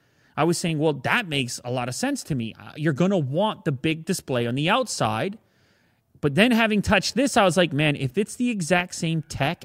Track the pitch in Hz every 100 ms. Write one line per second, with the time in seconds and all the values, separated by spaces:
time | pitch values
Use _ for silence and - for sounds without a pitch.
0 | _ _ _ - 160 165 170 156 156 143
1 | 120 214 190 143 120 - 123 127 120 123
2 | 254 277 - 143 113 95 104 - 139 127
3 | 180 196 131 151 214 - 165 127 160 160
4 | 160 180 - 127 120 127 156 247 233 -
5 | 123 110 175 220 _ _ _ _ _ _
6 | _ _ 147 139 240 226 220 208 - 196
7 | - 220 277 240 190 165 170 135 151 147
8 | 135 - 220 - 247 214 156 180 180 -
9 | 165 160 - - 139 -